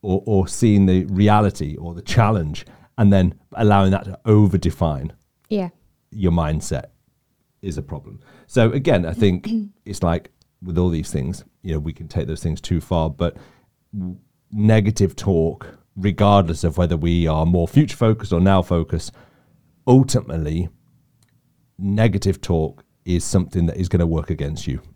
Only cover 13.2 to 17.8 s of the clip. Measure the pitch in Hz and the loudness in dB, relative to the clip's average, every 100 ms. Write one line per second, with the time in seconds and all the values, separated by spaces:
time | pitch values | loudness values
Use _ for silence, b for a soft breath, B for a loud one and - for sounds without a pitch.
13.2 | 87 - B B B _ _ 104 92 90 | -4 -6 B B B _ _ -10 -10 -12
14.2 | _ _ _ 107 107 110 101 107 98 - | _ _ _ 0 2 4 2 0 -2 -2
15.2 | - 87 82 - - - _ - 98 87 | -2 0 0 -4 -14 -20 _ -6 -4 2
16.2 | 101 101 85 80 85 78 87 82 85 85 | 4 4 2 0 -2 0 0 0 0 0
17.2 | 82 78 80 87 82 - | 2 0 2 2 2 2